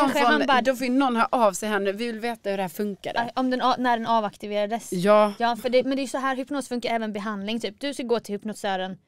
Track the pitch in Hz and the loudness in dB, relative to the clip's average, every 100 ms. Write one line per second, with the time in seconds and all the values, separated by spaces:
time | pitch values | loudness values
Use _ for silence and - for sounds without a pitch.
0 | 285 285 254 233 269 262 247 247 254 254 | 4 4 4 4 4 4 4 0 0 2
1 | 277 233 - 262 214 185 214 208 196 202 | 2 2 2 4 4 2 -2 0 0 -2
2 | 240 220 233 226 202 196 185 - 208 190 | -4 -4 -6 -6 -4 -2 -4 -4 -6 -4
3 | - - 240 - 254 254 240 247 247 233 | -6 -4 -4 0 0 2 2 2 2 0
4 | 226 233 208 - 208 208 208 226 - 185 | 2 0 0 -6 -6 -2 -2 -4 -4 0
5 | 190 214 214 202 233 226 247 254 254 269 | 6 6 6 2 -2 0 2 2 2 -2
6 | 277 285 262 262 269 285 262 247 - 233 | -2 -2 -2 -2 -4 -4 -4 -4 -2 -2
7 | 220 208 208 202 202 233 220 208 285 277 | -2 -6 -6 -6 -4 -4 -4 -6 -8 -6
8 | 247 226 - 202 214 208 208 190 185 185 | -2 -2 -2 -8 -8 -6 -2 -2 -4 -8